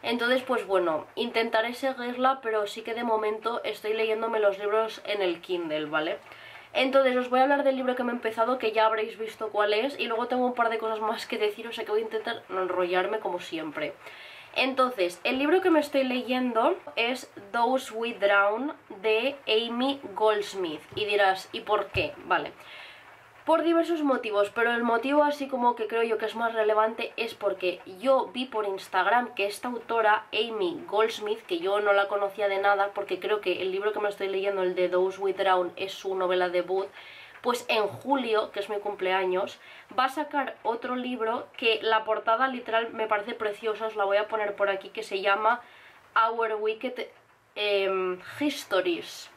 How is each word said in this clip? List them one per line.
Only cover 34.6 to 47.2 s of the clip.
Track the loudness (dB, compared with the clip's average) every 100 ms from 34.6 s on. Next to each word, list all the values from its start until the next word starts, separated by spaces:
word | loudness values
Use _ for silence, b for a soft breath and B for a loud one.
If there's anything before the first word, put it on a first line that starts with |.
el | 0 2
de | 2
Those | 2 0 0
We | -2
Drown, | 0 2 4 2 -4
es | -8
su | -6 -6
novela | -2 0 2 2
debut, | 0 0 -2 -2 B B B B B
pues | -2 -2 0
en | 0 0
julio, | -4 0 0 2 0 0
que | -6
es | -6
mi | -4
cumpleaños, | -4 -2 0 2 2 0 -2 -8 B B B 0
va | 0
a |
sacar | 0 -4 -2 -4 -4
otro | -4 -2 -4 -4
libro | -4 -2 -2 -2 -6 -2
que | 0 2
la | 2 2 2
portada | 0 2 2 2
literal | -2 -2 -2 -2
me | -4 0
parece | 0 -2
preciosa, | -4 -4 -2 -4 -2 -4
os | -2
la | 2
voy | 2
a | 2
poner | -2 -2 0
por | 0
aquí, | 0 -6
que | -12
se | -6 -2
llama | 2 4 4 2 B B B B B 2
Our | 2 2 0 0
Wicked, | -2 -2 -6 -6 -12 -14